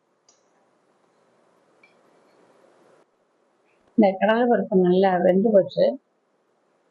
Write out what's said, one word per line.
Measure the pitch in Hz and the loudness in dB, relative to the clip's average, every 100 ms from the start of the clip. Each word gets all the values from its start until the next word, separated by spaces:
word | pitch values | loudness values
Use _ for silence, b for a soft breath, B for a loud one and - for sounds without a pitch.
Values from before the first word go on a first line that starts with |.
| _ _ _ _ _ _ _ _ _ _ _ _ _ _ _ _ _ _ _ _ _ _ _ _ _ _ _ _ _ _ _ _ _ _ _ _ _ _ _ - | _ _ _ _ _ _ _ _ _ _ _ _ _ _ _ _ _ _ _ _ _ _ _ _ _ _ _ _ _ _ _ _ _ _ _ _ _ _ _ 0
இந்த | 202 190 | 0 0
கடலைப்பருப்பு | 196 226 240 220 - 185 180 | -2 -2 0 -2 -2 0 0
நல்லா | 180 190 180 185 | 2 0 0 0
வெந்து | 185 220 202 | 0 2 0
போச்சு | 170 175 202 262 _ _ _ _ _ _ _ _ _ | 0 -2 -2 -4 _ _ _ _ _ _ _ _ _